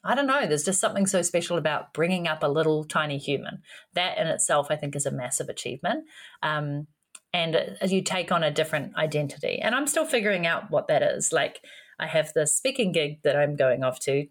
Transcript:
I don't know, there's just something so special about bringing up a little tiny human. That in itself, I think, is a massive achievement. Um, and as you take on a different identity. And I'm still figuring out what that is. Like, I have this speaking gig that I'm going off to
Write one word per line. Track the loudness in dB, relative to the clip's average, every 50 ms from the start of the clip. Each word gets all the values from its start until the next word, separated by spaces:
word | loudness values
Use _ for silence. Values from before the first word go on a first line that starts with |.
| 0
I | 0 0
don't | 2 2
know, | 2 2 2 2
there's | 2 0 0
just | 0 0 0 0
something | 0 0 0 0 0
so | 2 2 2
special | 0 2 0 0 0 0 -2
about | 0 0 0 -2 -2 -4 -6 -2
bringing | -2 0 2 2 0 0 -2
up | -2 0
a | 0 0
little | 2 2 4 4 2 2 -2
tiny | -2 -2 -2 -2 0 -4
human. | -4 -2 -2 -4 -2 -4 -8 -12 -12 _ -18 -20 -20 -20 _ _
That | -2 -2 0 0 -2
in | 0
itself, | 0 0 -2 2 2 2 2 2 2
I | -2
think, | -2 -2 -6 -4
is | -2 -4
a | -2
massive | -4 -4 -6 -6 -4 -4 -4 -6
achievement. | -8 -8 -8 -8 -8 -4 -2 -2 -2 -2 -6 -12 -20 -20 -20 -20 -12 _
Um, | -4 -2 -2 -2 -2 -2 -4 -6 -6 -10 _ _ _ _ _ -20 _ _
and | -2 -2 0 2 0
as | 0 0 -2 -6 -4 -2 2 2
you | 2
take | 0 0 -2 -2 -2 0
on | 0 2
a | 2 2
different | 2 0 0 0 -2 -4 -4 -4 -2
identity. | -2 -2 0 0 -2 -2 -2 -6 -6 -4 -4 -4 -2
And | -2 0 0
I'm | 0 0
still | 0 0 0 0
figuring | 2 0 0 2 2 0 2 0
out | 0 0 -2 -2 0
what | 0 0 2 2
that | 2 4
is. | 4 2 2 0 -2 0
Like, | 2 2 0 0 -4 -12 -20 -20 -20 -20 -20 -20 -10 -8
I | -6 0
have | 0 0 0 2 0
this | 0 2 2 0
speaking | 0 0 0 0 2 0 2
gig | 2 0 0 0 -4 0
that | _ 2 4
I'm | 4 2 2 2
going | 2 4 4 4 4
off | 2 -2 -2 -2
to | -2 0 0 0 0 -4